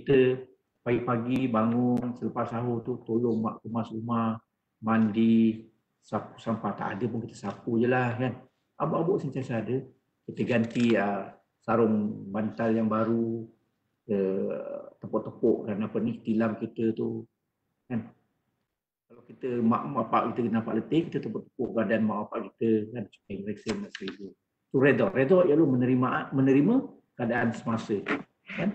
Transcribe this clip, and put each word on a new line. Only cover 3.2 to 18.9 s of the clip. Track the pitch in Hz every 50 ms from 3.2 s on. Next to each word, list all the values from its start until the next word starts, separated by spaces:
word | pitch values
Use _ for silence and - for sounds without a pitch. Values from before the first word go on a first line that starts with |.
| 123 117 110 110 110
mak | 110 - -
kemas | - 110 113 117 110 -
rumah, | 110 110 113 117 117 117 117 113 110 110 _ _ _ _ _ _ _ _
mandi, | 107 110 113 110 110 107 101 113 113 113 113 113 113 110 110 110 - - _ _ _ _ _ _
sapu | _ - 107 104 - - - -
sampah. | - 120 110 - 117 101 98
Tak | - 85 87 101
ada | 98 120
pun | 110 117 113 101 -
kita | -
sapu | - - 101 - - - 127 117 113
je | 120 120
lah, | 127 127 123 120 117
kan? | 113 127 123 113 - - _ _ _ _ _ _ -
Abuk-abuk | 147 156 - 160 165 170 - -
sentiasa | - 139 - 139 123 - 120 113
ada. | 104 101 123 135 139 - - _ _ _ _ _ -
Kita | - 113 - 110 95
ganti, | 123 113 110 - - 123 120 117 113
ah, | 98 98 101 101 98 95 - - _ _ _ _ _
sarung | - - 110 113 117 107 107 104 104 104 107 104 104 98
bantal | 98 107 107 107 - - 117 113
yang | 110 113 110 107
baru, | 110 110 113 113 117 117 117 113 113 117 113 113 _ _ _ _ _ _ _ _ _ _ _ 120
eh, | 104 98 95 95 95 98 101 101 - - - - - - - - - _ -
tepuk-tepuk | - - 110 - 117 - - - 113 101 - - 113
dan | 101 95 110
apa | 104 - 113
ni, | 107 117 113 - -
tilam | 120 110 110 113 110 107
kita | - 113 113 - - 113 113 110
tu, | 113 120 113 113 113 113 _ _ _ _ _ _ _ _ _ _ _ _ -
kan? | 127 110 - - - _ _ _ _ _ _ _ _ _ _ _ _ _ _ _